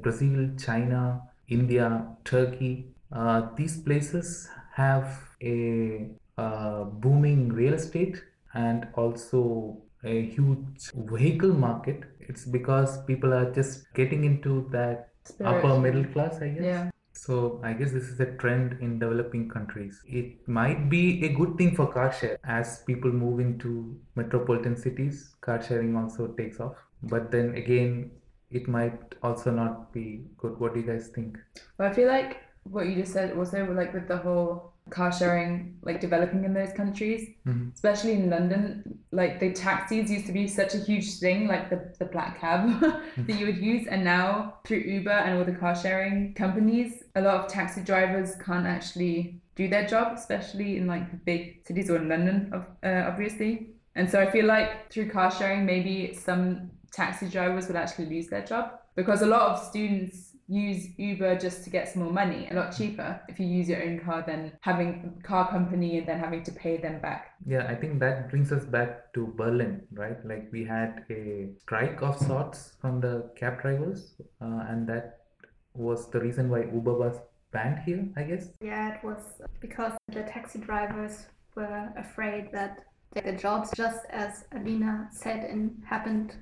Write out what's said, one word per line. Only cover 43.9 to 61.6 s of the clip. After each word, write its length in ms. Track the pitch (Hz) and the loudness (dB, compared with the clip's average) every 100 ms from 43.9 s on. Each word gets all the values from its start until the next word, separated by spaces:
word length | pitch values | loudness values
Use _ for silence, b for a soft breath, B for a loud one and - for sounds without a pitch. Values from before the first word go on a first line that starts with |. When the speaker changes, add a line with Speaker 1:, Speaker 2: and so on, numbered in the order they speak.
| 190 | 0
Speaker 2:
now 560 | 180 180 185 208 214 - - | 4 4 4 2 -2 -8 -2
through 140 | 220 - 196 | -2 0 0
Uber 140 | 190 208 180 | 2 4 4
and 120 | 180 | 2
all 80 | 180 | 2
the 140 | 180 | 0
car 120 | 175 175 | 0 0
sharing 580 | 190 190 196 202 202 - | 0 0 2 0 0 0
companies, 680 | 190 196 214 233 240 - - 190 | 0 4 4 4 2 -4 -6 2
a 60 | |
lot 140 | 196 185 | 4 4
of 100 | - | 0
taxi 300 | 196 175 - | -2 -4 -4
drivers 540 | 180 185 185 190 185 - - | 2 4 4 2 -2 -4 -2
can't 200 | 175 175 | 0 0
actually 760 | 180 - 180 180 170 175 - - - | -2 -4 -2 0 2 -2 -6 -10 -4
do 120 | 190 | 2
their 180 | 202 208 | 2 2
job, 280 | 226 233 - | 2 2 -2
especially 600 | - 202 - 196 202 185 | -4 -4 -4 -6 -2 0
in, 100 | 180 | 0
like, 240 | 175 180 | -2 -4
the 60 | 175 | -6
big 480 | - 170 - - - | -2 -2 -4 -14 -6
cities 220 | 180 175 | -2 2
or 80 | 165 | 2
in 100 | 156 | 2
London, 420 | 165 180 196 196 | 2 4 2 0
ob-, 240 | 185 - - | -4 -8 -6
uh, 200 | 190 185 180 | -2 0 0
obviously. 600 | 180 208 - 214 226 - - _ - | -2 -4 -2 -2 -2 -6 -18 _ -2
And 140 | 180 | 2
so 120 | 202 | 4
I 80 | 190 | 6
feel 140 | 233 214 | 6 6
like 440 | 214 214 - - | 6 4 -2 -8
through 200 | 220 208 | -4 -2
car 200 | 196 185 | 2 2
sharing, 340 | 190 196 202 190 | 2 0 2 2
maybe 480 | 180 180 190 180 | 2 2 -2 -4
some 580 | - - 180 180 180 180 - - | -6 -2 2 2 0 -6 -14 -10
taxi 340 | - 156 - 202 | -4 -4 -2 -4
drivers 400 | 185 180 185 185 | 0 0 0 -2
would 80 | 170 | -2
actually 300 | - - 156 | -4 -4 -4
lose 220 | 165 170 | -4 -4
their 180 | 202 202 | -6 -4
job, 340 | 226 226 - - - | -4 -4 -8 -8 -2
because 260 | 185 202 | 2 4
a 60 | 214 | 6
lot 220 | 233 - | 6 6
of 120 | - - | 2 -4
students 580 | 208 214 196 185 - - - - | -2 0 0 -4 -10 -20 -18 -4
use 400 | 196 208 185 - - | -2 0 -4 -6 -6
Uber 380 | 202 185 185 180 | -4 0 2 2
just 240 | 180 180 | 0 -6